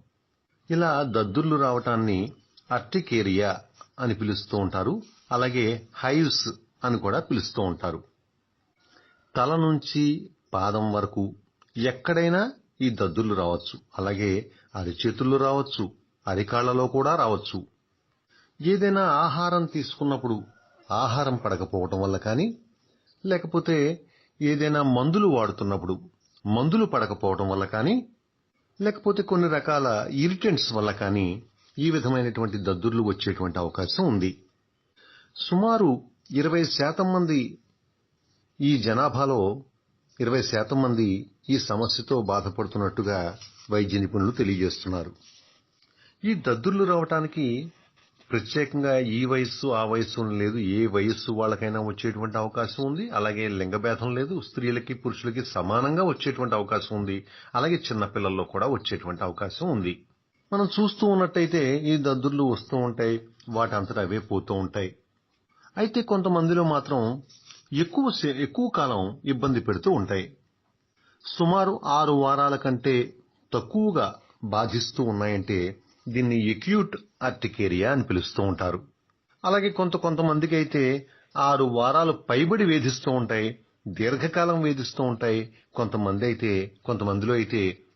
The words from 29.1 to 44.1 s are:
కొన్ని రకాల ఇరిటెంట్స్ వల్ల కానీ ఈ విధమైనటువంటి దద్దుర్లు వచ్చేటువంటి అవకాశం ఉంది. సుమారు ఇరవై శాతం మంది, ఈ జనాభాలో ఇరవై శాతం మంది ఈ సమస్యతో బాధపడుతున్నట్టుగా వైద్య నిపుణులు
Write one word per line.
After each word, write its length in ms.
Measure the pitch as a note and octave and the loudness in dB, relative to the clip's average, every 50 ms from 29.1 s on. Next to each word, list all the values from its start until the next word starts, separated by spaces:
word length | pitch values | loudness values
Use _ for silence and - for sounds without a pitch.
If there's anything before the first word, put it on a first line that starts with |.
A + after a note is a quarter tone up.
| G3 G3+ | 0 0
కొన్ని 260 | F#3+ - F#3+ F3 F3 E3 | 0 0 2 2 2 2
రకాల 600 | D#3 D3 D3 - D3+ C#3+ C3+ B2 A2 G#2 - - | 2 0 0 0 0 2 2 2 0 0 -2 -2
ఇరిటెంట్స్ 640 | C3 C#3 D3 F3 F#3+ F#3 - G#3+ E3+ B2 - - | -2 0 0 0 0 0 0 0 2 2 0 -2
వల్ల 180 | A2 G#2+ G#2 G#2 | 0 0 0 0
కానీ 520 | G2 G2+ G#2 G2 G2+ G2+ F#2+ F2 F2+ A2 - _ _ _ _ _ - C#3 | 0 -2 -2 0 0 0 0 -2 -4 -6 -12 _ _ _ _ _ -6 -2
ఈ 120 | D3 E3 | 0 0
విధమైనటువంటి 680 | D#3 D#3 B2 B2+ C3 B2+ B2 A#2+ A2+ A#2 A2+ G#2+ G2 G2+ | 0 2 2 2 2 2 0 0 -2 -2 -2 -2 -2 -2
దద్దుర్లు 440 | F#2+ G2 F#2+ F2 E2+ A#2 A2+ A#2 | -2 -2 -2 0 0 0 2 2
వచ్చేటువంటి 560 | A2 G#2 G2 - - G2+ F#2 - F#2 F2 D#2+ F2+ | 2 0 0 -2 -2 -4 -2 -2 -4 -4 -2 -2
అవకాశం 480 | F2 E2 - - F#2 F2 - - F#3+ | -4 -4 -4 -4 -4 -4 -2 0 2
ఉంది. 320 | E3 A2 G2 F2+ F#2 F2+ - _ _ _ _ _ _ _ _ _ _ _ _ - - - - _ _ - | 2 2 2 0 -2 -4 -6 _ _ _ _ _ _ _ _ _ _ _ _ -20 -20 -20 -20 _ _ -12
సుమారు 640 | - - - F3+ F3+ G#3 A3+ A3+ A3 G3+ D3+ B2 B2+ - - _ _ _ - | -10 -4 0 2 2 4 4 4 4 4 4 2 0 -4 -12 _ _ _ -4
ఇరవై 340 | B2+ C#3 D3 D#3+ E3 E3+ E3 | -2 0 0 2 2 2 0
శాతం 480 | - - - C#3 D3+ E3 - F#3+ F#3 | 0 0 0 0 0 0 0 0 2
మంది, 460 | F#3 F#3 F3 D#3+ D#3 C#3 A#2+ - - - _ _ _ _ _ _ _ _ _ _ _ _ _ _ _ _ _ _ _ - | 2 2 2 2 2 0 0 -2 -8 -16 _ _ _ _ _ _ _ _ _ _ _ _ _ _ _ _ _ _ _ 0
ఈ 180 | C#3+ C#3+ D3 B2+ | 2 2 2 2
జనాభాలో 840 | G#2 A2+ A2 A#2+ C#3+ C#3+ G#2+ B2+ C#3 C#3 C3+ A2+ F#2+ G2 G#2 C#3 C#3 _ _ _ _ _ _ _ _ _ _ - | 2 2 2 2 2 2 2 0 2 2 2 2 2 0 0 -4 -10 _ _ _ _ _ _ _ _ _ _ -2
ఇరవై 220 | B2+ A2+ B2+ C3 | 0 0 2 0
శాతం 400 | A2 - - G#2+ G#2+ - C#3+ C3+ | 0 0 0 -2 0 0 2 2
మంది 480 | C3+ B2+ A#2+ A2+ A2+ G2+ F#2+ G2+ - - _ _ _ - | 2 2 4 2 2 2 2 -2 -4 -10 _ _ _ -2
ఈ 80 | C3+ C3 | 0 0
సమస్యతో 640 | - - G#2+ G#2+ A#2 A2 - - A2+ - C#3 B2 | 0 0 -2 0 0 0 -2 -4 -2 0 0 0
బాధపడుతున్నట్టుగా 1160 | G#2+ F#2+ G2 G2+ G2+ G2+ G2 - G#2+ F#2 - G#2+ G2+ F#2 - - G#2 G2+ G2+ F#2 F2 E2+ F2+ - - - - - - - | 0 0 0 0 -2 -2 -4 -4 -6 -4 -2 -2 -2 -2 -2 -2 -2 -2 0 -2 -2 -4 -8 -10 -16 -20 -20 -16 -6 -2
వైద్య 280 | G#2 G#2 G#2 F2+ F#2 G2+ | 0 0 0 2 0 0
నిపుణులు 320 | G2 F#2+ | 0 0